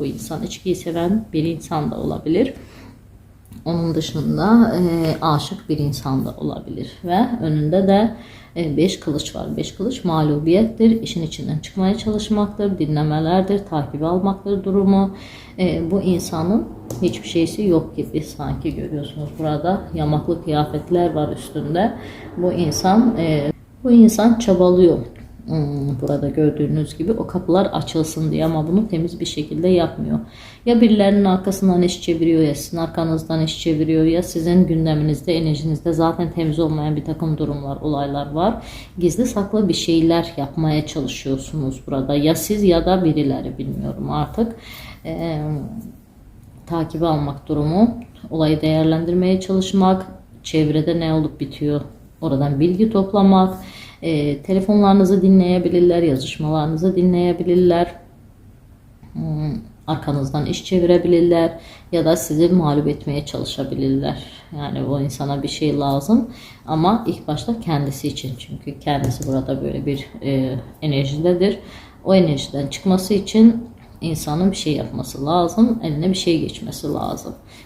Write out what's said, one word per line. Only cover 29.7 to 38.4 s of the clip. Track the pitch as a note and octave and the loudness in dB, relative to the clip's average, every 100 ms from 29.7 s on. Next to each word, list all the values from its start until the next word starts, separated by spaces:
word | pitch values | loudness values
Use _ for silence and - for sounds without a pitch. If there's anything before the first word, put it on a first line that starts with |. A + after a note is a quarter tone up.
| F3+ D#3+ D#3 D3+ - - - - - - | 2 2 -2 -4 -4 -6 -16 -20 -6 0
Ya | A#3 | 4
birilerinin | A3+ G#3+ G3 G3+ G3 | 6 6 4 4 4
arkasından | F#3 F#3+ F#3+ F#3+ F3+ | 2 0 0 2 4
iş | F3 - | 2 0
çeviriyor, | - D#3+ E3 E3 | -2 0 2 4
ya | D#3 C#3+ | 2 0
sizin | - E3+ | -6 -6
arkanızdan | E3 E3 E3 D#3+ D#3 D#3+ | -4 -2 -2 -2 -2 -2
iş | D#3+ - | -2 -2
çeviriyor, | E3+ D3+ D#3 D#3+ | -2 0 2 2
ya | D#3+ E3 | 2 2
sizin | F3+ F3+ E3 F3+ E3 | 0 -2 2 4 4
gündeminizde, | D#3+ D#3+ D3+ D3+ C#3+ - | 2 2 2 0 -2 -2
enerjinizde | E3 D#3+ D3 D#3 D3+ E3+ | 0 0 -2 -2 -2 -2
zaten | E3 E3 E3+ E3+ | 0 0 0 -4
temiz | E3+ D#3+ D3+ | -2 -2 0
olmayan | D#3+ D#3 D3+ D3+ | 0 0 -2 -4
bir | C#3+ | -4
takım | D#3 D#3+ D3+ | -4 -4 -2
durumlar, | D3+ C#3+ C#3 C#3 | -4 -6 -8 -6
olaylar | D3+ C#3+ C#3+ C#3+ C#3+ | -4 -4 -2 -4 -6
var. | D3 | -2